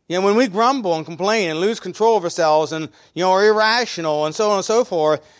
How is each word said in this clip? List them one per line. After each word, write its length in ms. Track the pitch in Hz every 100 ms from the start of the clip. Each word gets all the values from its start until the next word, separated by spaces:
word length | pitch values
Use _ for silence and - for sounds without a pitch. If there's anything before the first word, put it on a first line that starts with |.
| -
You 80 | 180
know, 80 |
when 120 | 202 220
we 120 | 262
grumble 460 | 190 240 277 190
and 100 | 160
complain 460 | 156 160 196 220 170
and 100 | 156
lose 180 | 202 226
control 380 | 185 170 226 214
of 80 |
ourselves 480 | 170 - 156 156 156
and, 160 | 160 151 _ _
you 100 | 160
know, 100 | 185
are 120 | 190
irrational 800 | 214 214 220 240 233 175 160 151
and 100 | 151
so 160 | 156 214
on 60 | 196
and 80 |
so 180 | - 226
forth, 380 | 240 170 151 151 -